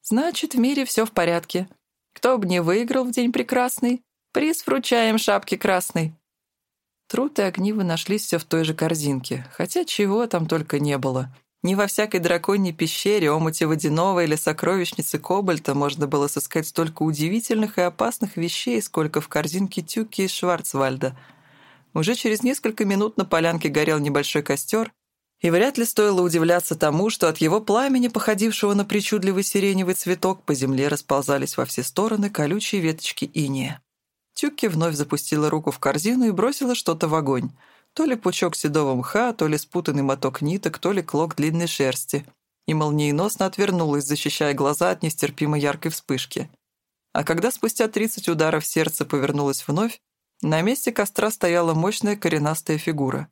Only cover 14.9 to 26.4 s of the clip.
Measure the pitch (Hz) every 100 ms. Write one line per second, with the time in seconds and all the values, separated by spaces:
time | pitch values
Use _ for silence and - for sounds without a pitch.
14.9 | - - 156 - 190 190 160 - 143 143
15.9 | 139 147 147 143 147 - 165 160 - 160
16.9 | 160 156 147 160 220 - 220 214 - 180
17.9 | - 226 - 202 - 170 - - 233 202
18.9 | - 151 160 151 151 143 180 190 - 160
19.9 | - 220 - 190 - 180 170 - 139 135
20.9 | 131 131 131 - _ _ - - - _
21.9 | 160 160 240 220 214 240 277 240 214 202
22.9 | 196 208 214 180 165 165 170 156 147 151
23.9 | 156 147 143 143 156 143 139 - 214 226
24.9 | _ _ _ _ _ 170 175 254 277 233
25.9 | - 208 185 175 165